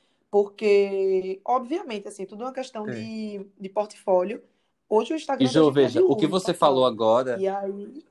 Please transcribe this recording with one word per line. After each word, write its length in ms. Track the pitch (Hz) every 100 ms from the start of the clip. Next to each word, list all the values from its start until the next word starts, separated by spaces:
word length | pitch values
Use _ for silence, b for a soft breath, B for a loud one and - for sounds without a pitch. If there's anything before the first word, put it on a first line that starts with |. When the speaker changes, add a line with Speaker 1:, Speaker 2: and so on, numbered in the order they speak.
| _ _ _
Speaker 1:
porque, 1120 | 202 202 - 214 202 196 196 190 190 190 190
obviamente, 640 | - 254 247 339 339 214 202
assim, 160 | 196
tudo 180 | 185 208
é 20 | 233
uma 60 |
questão 360 | - - 220 214
Speaker 2:
É. 40 |
Speaker 1:
de, 540 | - 220 220 214 202 196 _
de 100 | 190
portfólio. 760 | 208 208 - - 185 180 240 _ _ _ _ -
Hoje 240 | 214 240
o 40 | 320
Instagram 280 | - 262
Speaker 2:
E, 40 | 262
Speaker 1:
da 40 |
Speaker 2:
Jô, 140 | 156 156
Speaker 1:
gente 120 | 135
é 40 |
Speaker 2:
veja, 160 | 127 -
Speaker 1:
de 40 | 370
Speaker 2:
o 100 | -
que 100 | 151
Speaker 1:
um 40 |
Speaker 2:
você 160 | 185 180
Speaker 1:
portfólio. 60 | 175
Speaker 2:
falou 260 | 156 131 127
agora 520 | 110 110 117 131 117
Speaker 1:
E 60 | 190
aí 560 | 196 196 202 202 269 -